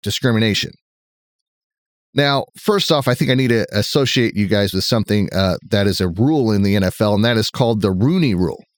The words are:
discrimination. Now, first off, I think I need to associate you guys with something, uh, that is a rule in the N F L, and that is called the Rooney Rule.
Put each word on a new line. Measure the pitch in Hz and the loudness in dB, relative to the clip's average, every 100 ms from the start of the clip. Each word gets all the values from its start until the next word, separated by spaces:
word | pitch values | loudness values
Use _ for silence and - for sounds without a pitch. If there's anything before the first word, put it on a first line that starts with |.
discrimination. | 107 - 131 110 110 98 - - _ _ _ _ _ _ _ _ _ _ _ _ _ | -6 -2 0 2 0 -2 -6 -12 _ _ _ _ _ _ _ _ _ _ _ _ _
Now, | 135 143 139 - - | -2 0 0 -4 -6
first | - 202 - | -2 0 0
off, | 151 127 | 0 0
I | |
think | 123 135 | -2 0
I | |
need | 127 127 | 0 2
to | 117 - | 0 0
associate | 104 - 147 131 131 117 | -2 0 0 0 0 0
you | 101 98 | 0 0
guys | 104 98 | 0 0
with | 95 | -2
something, | - 117 101 104 98 | -2 -2 0 0 0
uh, | 92 95 87 - | 0 0 -2 -2
that | 104 101 | 0 0
is | 92 | 0
a | 92 | -2
rule | 85 131 156 113 | 0 0 2 2
in | 104 | 2
the | 101 | 2
N | 101 | 2
F | 92 - | 0 0
L, | 107 | 0
and | 104 | 2
that | 117 113 | 2 0
is | 101 | -2
called | - 120 110 | -2 0 2
the | 98 | 0
Rooney | 92 123 185 147 | 0 0 2 0
Rule. | 90 85 - _ | 0 -2 -4 _